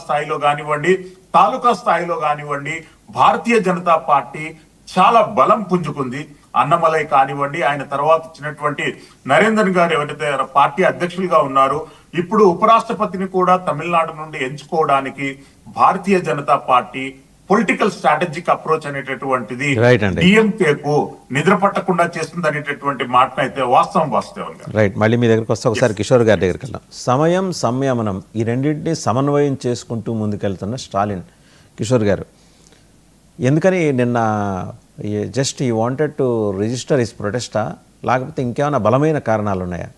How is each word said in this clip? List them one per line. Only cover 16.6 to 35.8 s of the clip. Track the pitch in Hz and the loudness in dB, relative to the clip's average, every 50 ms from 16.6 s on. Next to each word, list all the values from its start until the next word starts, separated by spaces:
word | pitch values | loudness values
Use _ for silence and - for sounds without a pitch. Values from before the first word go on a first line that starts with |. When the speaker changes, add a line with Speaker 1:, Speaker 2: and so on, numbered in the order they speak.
| - - 127 123 123 - - 131 131 135 135 - - _ _ _ _ - | 2 2 2 2 2 0 -6 -10 -8 -10 -10 -14 -20 _ _ _ _ 0
Speaker 1:
పొలిటికల్ | 185 233 220 - 254 - 269 208 | 0 2 2 0 0 0 0 -2
స్ట్రాటజిక్ | - - - 165 147 - 175 175 143 170 170 - | -2 0 0 0 2 2 0 -4 -6 -4 -2 -2
అప్రోచ్ | 147 - - 151 160 156 151 143 | -2 -2 0 -2 -2 -2 -2 -6
అనేటటువంటిది | 143 139 131 131 135 120 139 135 131 123 113 - 127 120 143 147 139 | -8 -8 -8 -8 -8 -8 -4 -2 -2 -2 -2 -6 -8 -6 -2 -2 0
Speaker 2:
రైట్ | 110 117 120 127 110 104 | 2 4 6 6 4 4
అండి. | 98 90 82 | 0 0 2
Speaker 1:
డిఎంకేకు | 165 185 202 220 220 208 - - 185 151 147 - - 147 147 143 117 - - - - - | 4 4 6 6 4 2 2 2 2 2 2 0 -2 -2 0 0 -2 -2 -6 -14 -14 -6
నిద్ర | 123 147 151 190 - | -4 0 2 2 2
పట్టకుండా | - 190 196 185 196 175 - 180 175 175 | 4 2 0 0 -2 -2 -2 0 0 0
చేస్తుంది | 165 - 160 160 - - 175 170 151 | 0 -2 -6 -8 -8 -6 -4 -4 -4
అనేటటువంటి | 147 151 143 143 147 - 135 143 139 120 135 | -4 -4 -6 -8 -8 -6 -6 -6 -4 -4 -4
మాటను | 120 123 123 131 131 - - | 0 2 2 2 2 0 -2
అయితే | 139 120 - 139 | -4 -4 -2 -4
వాస్తవం, | 127 120 127 151 165 - - 185 160 143 | -2 2 2 2 2 2 0 -2 0 0
వాస్తవం | 110 101 95 - - 98 87 80 | 0 -2 -4 -6 -8 -12 -12 -12
గారు. | 80 - - - | -14 -14 -14 -4
Speaker 2:
రైట్, | - 107 107 98 95 110 | 0 2 2 2 2 2
మళ్ళీ | 107 110 117 120 | 2 2 4 4
మీ | 120 113 | 4 4
దగ్గరికి | 113 110 113 110 | 4 2 2 0
వస్తే | 117 110 - 135 | -4 -2 0 0
ఒకసారి | 110 - 131 120 | 0 2 2 2
Speaker 1:
ఎస్. | 107 87 | 2 0
Speaker 2:
కిషోర్ | 104 - 135 123 | 0 2 4 4
గారి | 117 110 104 85 | 6 4 4 4
దగ్గరికి | 90 92 85 82 - | 2 0 -2 -2 -6
వెళ్దాం. | - 95 - - _ - | -10 -12 -14 -14 _ -18
సమయం, | - - - 123 135 156 165 175 185 190 185 | -8 -4 -2 0 2 2 2 2 0 0 -2
సంయమనం, | 165 - - 117 123 131 139 135 127 117 113 107 95 98 - - - | -4 -4 -2 -2 -2 -2 -2 -2 0 0 -2 -2 -4 -6 -8 -8 -6
ఈ | 113 113 | -4 -2
రెండింటిని | 110 117 127 135 151 156 147 160 160 160 | -2 -2 -2 -2 -2 -2 -2 -4 -4 -4
సమన్వయం | 156 - - - 127 135 143 143 147 147 143 135 131 - | -2 -2 0 0 0 2 2 2 2 2 2 0 -2 -2
చేసుకుంటూ | 123 120 117 - - 123 113 101 120 117 | -4 -4 -4 -6 -8 -8 -6 -6 -4 -4
ముందుకెళ్తున్న | 110 107 104 104 98 - 101 95 85 - 98 120 | -2 -2 -4 -4 -4 -4 -4 -4 -4 -6 -8 -8
స్టాలిన్. | 131 - - - 98 104 104 101 90 85 - _ _ _ _ _ _ _ _ _ - | -8 -10 -6 -2 -2 -2 -2 -4 -6 -10 -14 _ _ _ _ _ _ _ _ _ -8
కిషోర్ | - 101 127 123 107 | -2 0 0 2 2
గారు, | 101 95 80 82 - _ _ _ _ _ _ _ _ _ _ _ _ _ _ _ _ _ _ _ _ _ - | 2 0 0 -2 -8 _ _ _ _ _ _ _ _ _ _ _ _ _ _ _ _ _ _ _ _ _ -2
ఎందుకని | - 127 143 165 170 190 185 185 165 147 139 | 0 2 2 4 4 2 2 2 2 2 2
నిన్న | 123 123 120 120 120 113 110 107 104 101 101 98 92 90 101 110 - _ _ _ - - | 2 0 0 2 0 0 0 0 0 -2 -2 -4 -4 -6 -8 -10 -16 _ _ _ -10 -8
ఈ | 104 104 104 | -6 -4 -4
just | 104 104 - 127 139 - - - | -4 -4 -2 -2 -2 -2 -4 -4
he | 151 123 | -2 0
wanted | 113 110 | 0 0